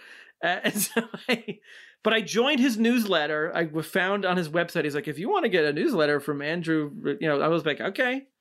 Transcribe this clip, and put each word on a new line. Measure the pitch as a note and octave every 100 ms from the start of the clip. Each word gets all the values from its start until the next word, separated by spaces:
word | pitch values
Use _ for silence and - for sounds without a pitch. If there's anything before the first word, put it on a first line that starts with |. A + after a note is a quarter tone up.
| - - - _
Uh, | E3+ F#3
<laughs> | G#3+
and | G#3
so | - - A3+ - -
I, | A#3+ - - - - - _
but | G#3+
I | A3
joined | F3+ E3+ B3+ D4
his | C4+ G#3+
newsletter. | A3+ B3 G#3 F3 D3 D3+ D#3+ -
I |
w-, | E3 D#3
found | D3+ G3 F#3 G3+ F#3+
on | F3+
his | D#3+
website, | E3 E3+ F3
he's | D3+ C#3+
like, | D3
"If | C#3+
you | G#3+
wanna | G4+ D4
get | F3+
a | D3+
newsletter | D3 C#4+ G3+ D3+ D3
from | C#3 C#3+
Andrew," | C#3+ F3 D#3+ D#3+ D3 C#3 D3 C#3+
you | D#3+
know, | C#3+
I | D3+
was | E3 D3+
like, | C#3
"Okay." | D3+ G3 B3+ C4 C4+ _